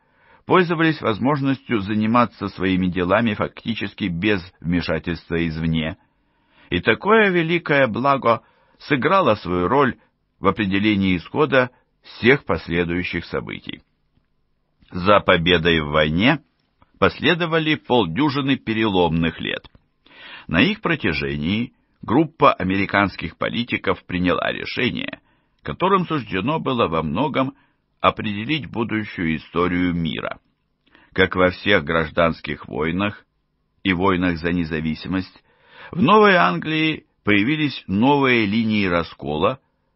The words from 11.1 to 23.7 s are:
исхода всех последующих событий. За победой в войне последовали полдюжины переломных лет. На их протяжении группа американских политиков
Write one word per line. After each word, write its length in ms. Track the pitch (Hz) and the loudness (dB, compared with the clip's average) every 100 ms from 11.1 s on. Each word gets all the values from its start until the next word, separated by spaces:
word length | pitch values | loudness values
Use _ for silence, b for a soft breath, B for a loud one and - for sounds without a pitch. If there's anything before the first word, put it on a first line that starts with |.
| 90 | 0
исхода 540 | - 123 151 135 127 b b _ | -2 -2 2 2 0 b b _
всех 420 | - - 113 139 | -20 0 4 4
последующих 800 | - 85 - 82 85 87 87 85 | 2 -4 -2 -2 -2 -2 -4 -6
событий. 560 | - 71 53 50 - - _ _ _ _ _ _ _ _ _ _ _ | -6 -8 -8 -12 -12 -16 _ _ _ _ _ _ _ _ _ _ _
За 300 | 90 90 101 | -4 4 4
победой 600 | - 92 82 87 85 82 | 6 2 4 4 4 2
в 120 | 73 | 2
войне 480 | 76 78 80 117 156 - _ _ _ _ _ | 2 2 2 2 0 -4 _ _ _ _ _
последовали 800 | 185 - 131 170 170 165 156 151 | 0 2 0 0 0 0 0 -2
полдюжины 800 | - 123 90 82 151 135 139 131 | 0 2 2 0 0 0 -2 -2
переломных 840 | - 110 110 95 87 82 82 - | -2 -2 0 2 2 2 -2 -4
лет. 260 | 52 - - - _ _ B B B B B | -6 -6 -10 -20 _ _ B B B B B
На 140 | 85 | 2
их 220 | 147 214 | 2 0
протяжении 880 | - 156 98 73 69 73 78 104 123 - _ _ | -4 -2 -2 -2 -4 -4 -2 -2 -4 -10 _ _
группа 500 | - 113 160 - 139 | -2 0 0 2 2
американских 840 | - 92 95 95 101 98 - 85 - | 2 0 -2 0 2 0 -2 -12 -6
политиков 680 | 57 - 120 | -6 -4 -4